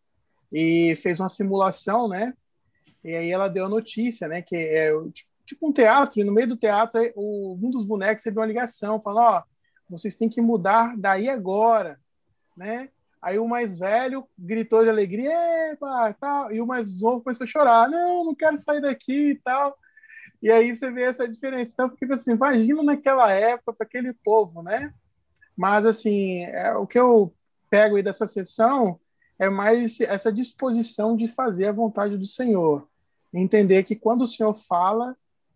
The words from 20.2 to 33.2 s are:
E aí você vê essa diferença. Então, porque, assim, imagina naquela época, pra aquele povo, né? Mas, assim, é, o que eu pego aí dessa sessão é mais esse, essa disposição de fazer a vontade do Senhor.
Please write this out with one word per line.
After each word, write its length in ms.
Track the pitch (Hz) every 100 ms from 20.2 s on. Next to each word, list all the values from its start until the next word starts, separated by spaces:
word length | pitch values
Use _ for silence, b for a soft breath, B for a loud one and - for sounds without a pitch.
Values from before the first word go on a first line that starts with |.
| B _
E 80 | 214
aí 240 | 226 240
você 160 | 233 262
vê 140 | 247
essa 240 | 247 254 233
diferença. 440 | 226 269 254 240
Então, 160 | - 254
porque, 160 | 254 254
assim, 180 | 269 -
imagina 500 | 226 277 247 220 302
naquela 480 | 294 285 269 269 226
época, 420 | 196 220 240 -
pra 120 | 226 220
aquele 280 | 247 254
povo, 480 | 240 208 220 190 170
né? 300 | 170 226 294 - _ _ _ _ b -
Mas, 280 | 190 208 220
assim, 580 | 220 220 202 190 180
é, 300 | 175 - 190 -
o 120 | 202
que 100 | 240
eu 360 | 247 233 180 _ _ _ _
pego 280 | 202 214 202
aí 60 |
dessa 220 | 196 190 208
sessão 720 | 202 185 - 226 277 214 170 _ _ _ _
é 120 | 190
mais 340 | 196 202 233
esse, 220 | 233 - 220
essa 260 | 196 226
disposição 840 | 214 247 - 262 233 226 - 214 233
de 100 | 226
fazer 380 | 247 254 180 196
a 80 |
vontade 420 | 208 226 214 202 202
do 100 | 190
Senhor. 600 | - 254 196 160 143 - _ _ _